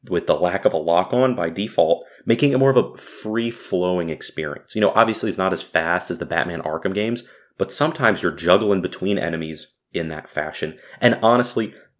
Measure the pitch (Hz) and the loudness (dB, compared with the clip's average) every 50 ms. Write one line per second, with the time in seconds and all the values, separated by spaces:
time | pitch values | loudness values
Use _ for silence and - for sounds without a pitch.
0 | _ - 92 85 - - 80 76 87 87 90 95 - - 85 80 78 82 85 87 | _ -2 -4 -2 2 0 0 2 2 0 0 2 0 0 0 0 0 2 2 2
1 | 92 - - 123 127 131 123 - 85 85 82 95 101 107 - - 87 80 85 - | 2 2 2 2 2 2 2 0 -4 -4 -4 -4 -6 -4 2 2 2 2 2 0
2 | - - - - _ - 117 117 147 143 139 139 135 135 131 127 - - - - | -2 -18 -20 -14 _ 0 2 2 2 2 2 4 4 4 4 4 2 2 -4 -16
3 | - - - - - 110 110 113 117 117 117 - - - - 90 90 90 90 90 | -18 -18 -18 -10 -8 -4 -2 -2 -2 -2 -6 -8 -8 -4 -2 0 0 2 0 0
4 | 85 82 80 76 - - - - 78 76 71 - - _ - 110 107 98 - 110 | -2 -4 -6 -8 -10 -12 -8 -8 -8 -8 -8 -10 -14 _ -2 2 2 4 4 4
5 | 117 113 110 - - 110 90 - 92 95 90 82 - - - 82 82 82 87 90 | 4 4 2 -2 -2 -4 -2 0 0 0 0 -2 -6 -2 -2 0 0 2 -2 -2
6 | - - 90 76 76 - - 85 - 87 87 80 - 78 78 82 - 92 95 101 | -2 -4 -6 -6 -4 -4 -2 -2 -2 -2 -4 -6 -6 -4 -6 -4 -4 -4 -2 -2
7 | 107 113 120 120 - - - _ _ _ _ _ 95 - - - 147 156 156 - | -2 -2 -4 -6 -8 -14 -20 _ _ _ _ _ -6 -4 -2 0 0 0 0 2
8 | 135 113 101 90 - 87 - - 85 82 90 101 110 104 101 95 90 90 - - | 2 2 2 2 -2 -4 -4 -2 4 4 4 4 6 2 2 0 0 -4 -8 -4
9 | 92 98 101 98 - 85 82 80 80 80 80 76 - _ _ _ _ _ _ 87 | -2 -2 -2 0 0 -2 -4 -4 -6 -6 -8 -12 -14 _ _ _ _ _ _ -6
10 | 82 80 78 78 - - - 78 76 78 78 - - 78 78 - - - - - | -6 -6 -8 -10 -12 -8 -6 -6 -6 -6 -6 -6 -8 -8 -8 -12 -20 -20 -10 0
11 | - 120 113 - - 113 120 123 123 - - 120 110 - - - - _ _ | 2 2 2 4 4 4 4 4 2 0 -2 -4 -4 -4 -8 -16 -20 _ _